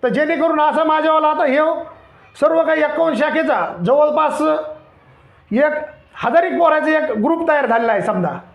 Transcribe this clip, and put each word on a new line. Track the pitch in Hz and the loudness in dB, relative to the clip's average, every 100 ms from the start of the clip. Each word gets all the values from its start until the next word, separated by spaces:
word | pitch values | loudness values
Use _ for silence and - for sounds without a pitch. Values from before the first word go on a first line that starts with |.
तर | 254 | -2
जेणेकरून | 214 302 330 330 311 | 0 -2 0 0 2
असं | 302 302 320 | 0 2 0
माझ्यावाला | 311 311 311 302 | 0 2 2 2
आता | 302 | 0
हे | 311 269 311 320 - - - - - - | 0 2 0 -2 -8 -18 -20 -20 -20 -2
सर्व | 302 330 | 0 2
काही | 311 311 | 0 0
एक्कावन्न | 294 294 330 247 | 0 0 -2 0
शाखेचा | 302 311 302 233 170 - 175 | 0 0 0 -2 -2 -4 0
जवळपास | 277 302 302 302 269 302 302 - - - _ _ _ _ _ _ | 2 2 2 0 0 -2 -2 -6 -14 -20 _ _ _ _ _ _
एक | 214 302 302 - - _ - | 0 0 0 -8 -16 _ -8
हजारिक | - 320 359 - | 0 2 2 2
पोराचा | 339 311 294 311 | 2 2 0 0
एक | 302 | 0
ग्रुप | 220 240 330 330 | -2 0 0 0
तयार | 294 262 | 0 2
झालेला | 226 233 | 0 0
आहे | 214 | -2
समजा. | 185 185 170 170 - | -2 -2 -4 -6 -16